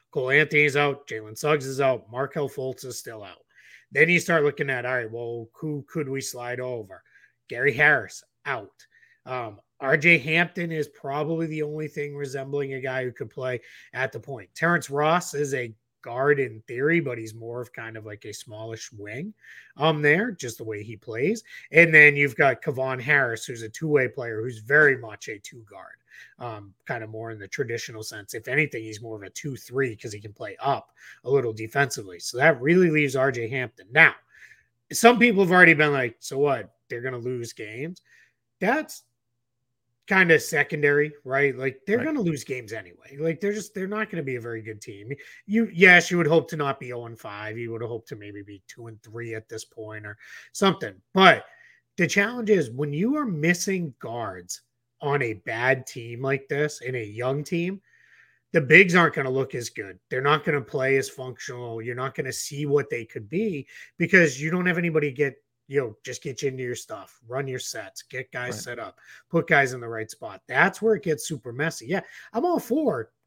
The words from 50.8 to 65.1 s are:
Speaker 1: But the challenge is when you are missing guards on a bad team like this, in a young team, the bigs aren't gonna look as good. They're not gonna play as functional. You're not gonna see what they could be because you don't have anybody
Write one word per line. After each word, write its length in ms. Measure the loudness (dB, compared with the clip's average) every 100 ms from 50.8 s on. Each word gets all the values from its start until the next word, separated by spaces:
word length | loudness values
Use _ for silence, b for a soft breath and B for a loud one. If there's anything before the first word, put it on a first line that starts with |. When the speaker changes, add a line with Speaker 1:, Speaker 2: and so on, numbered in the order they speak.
| -6 -12 _
Speaker 1:
But 340 | 6 8 8 2 b b b _ -2
the 100 | 0
challenge 440 | 2 0 -2 2
is 200 | 2 2
when 220 | -4 -4
you 240 | -2 -2 -2
are 80 |
missing 720 | -2 -2 0 0 0 -4 -4 -10
guards 600 | -10 -8 -8 -10 -14 -16 _ _ _ -8
on 220 | -2 0
a 120 | 0
bad 520 | -4 -6 -2 2 0 -2
team 340 | -14 -12 -6
like 280 | -4 -4 -2
this, 320 | -2 -2 -4
in 140 | -8 -6
a 80 |
young 400 | -8 -6 -4 -2
team, 360 | -2 -4 -4 -6 b b b b b b b
the 100 | 0
bigs 340 | 6 8 8
aren't 200 | 6 4
gonna 160 | 2 -2
look 240 | -2 -2
as 160 | -4 -8
good. 280 | -10 -14 -14 -8
They're 100 | -2
not 240 | 2 2
gonna 160 | 2 -2
play 360 | -2 -4 2 0
as 120 | 0
functional. 720 | -8 -12 -12 -14 -12 -10 -10
You're 140 | -8
not 200 | -6 -8
gonna 180 | -6 -8
see 340 | -6 -8 -6 0
what 240 | 2 0
they 140 | -6
could 240 | -8 -12 -6
be 380 | -4 -2 -4 -10 B B -4
because 420 | 4 6 6 2
you 100 | -4
don't 160 | -2 0
have 120 | 0
anybody 320 | 0 0 0